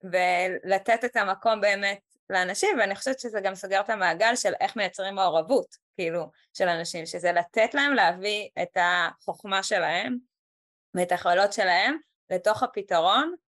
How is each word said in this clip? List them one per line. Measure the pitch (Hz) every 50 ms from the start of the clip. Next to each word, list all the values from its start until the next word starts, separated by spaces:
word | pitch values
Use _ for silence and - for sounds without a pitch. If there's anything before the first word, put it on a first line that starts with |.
| -
ולתת | 190 175 180 180 180 180 175 180 185 180 - - 180 196 196 190 - 226 240 -
את | 247 -
המקום | 233 202 196 190 196 - 233 220 214
באמת | 202 208 202 196 202 196 202 202 _ _ _ _ _ _
לאנשים, | 196 185 185 180 196 - - 403 403 262
ואני | 214 190 196
חושבת | 202 - 262 262 262
שזה | - 240 214 214
גם | 190 196 190
סוגר | 185 - 190 190 196
את | 202 202
המעגל | 226 208 185 175 165 165 214 226 240
של | 240 - 202 170 -
איך | - 202 -
מייצרים | 226 202 185 - - 190 190 196
מעורבות, | 196 190 180 156 160 160 175 269 233 - - - - _ _ _
כאילו, | - 185 165 165 170 156 - _ _ _ _ _
של | - 196 180
אנשים, | 170 165 170 165 - 175 160
שזה | 165 165 175 170 175
לתת | 175 175 175 - _ 226 220 240 -
להם | 285 277 285 285
להביא | 240 196 165 175 180 190 208 214 208 208 180 _ -
את | 175 175 _ 190
החוכמה | 175 175 180 180 170 165 - _ _ - 175 - - 208 196 190 190
שלהם | - 220 190 165 156 160 180 208 254 254 247 - _ _ _ _ _ _ _ _ _ _ _ _ _ _
ואת | 180 180 175
היכולות | 180 175 - 185 175 180 196 202 202
שלהם | - 202 185 175 180 202 240 294 320 - _ _ _ _ _
לתוך | 190 180 180 208 214 - 247
הפתרון | 233 - 214 196 - 185 170 160 185 202 240 294 330 359 - _